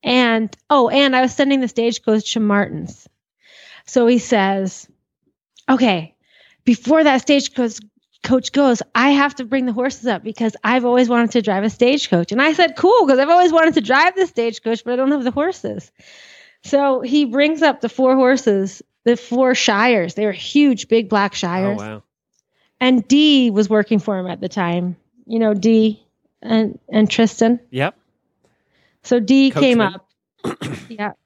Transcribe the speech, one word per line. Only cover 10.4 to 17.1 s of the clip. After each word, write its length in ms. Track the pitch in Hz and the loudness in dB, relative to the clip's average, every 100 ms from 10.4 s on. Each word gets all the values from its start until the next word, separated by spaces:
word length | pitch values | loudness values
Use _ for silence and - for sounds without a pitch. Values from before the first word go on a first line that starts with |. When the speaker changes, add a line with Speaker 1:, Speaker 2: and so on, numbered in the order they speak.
| 226 - | -6 -4
Speaker 1:
I've 220 | 214 254 | -2 0
always 240 | 240 247 240 | 2 2 2
wanted 240 | 240 233 | 2 0
to 100 | 240 | 0
drive 220 | 214 196 | -2 -2
a 60 | 214 | -4
stagecoach." 640 | - 247 285 - 175 170 | 0 0 0 0 -2 0
And 80 | 220 | 0
I 120 | 294 | 0
said, 240 | 311 339 - | 2 0 2
"Cool, 300 | 359 466 320 | 2 4 4
'cause 120 | 262 | 2
I've 100 | 277 | 4
always 220 | 349 359 | 4 4
wanted 220 | 320 320 | 4 2
to 60 | 320 | 0
drive 340 | 208 262 339 370 | 0 2 2 0
the 100 | 370 | -4
stagecoach, 580 | - 233 220 226 226 | -2 -6 -4 -6 -6
but 80 | - | -4
I 40 | 247 | -4
don't 140 | 262 | -2
have 140 | 294 | -2
the 60 | 247 | -2
horses." 600 | 254 320 359 - 208 - _ - - - - _ _ | -4 -4 -6 -10 -12 -14 _ -20 -20 -20 -20 _ _
So 380 | - 277 277 262 | -2 0 0 -2
he 240 | 247 | 0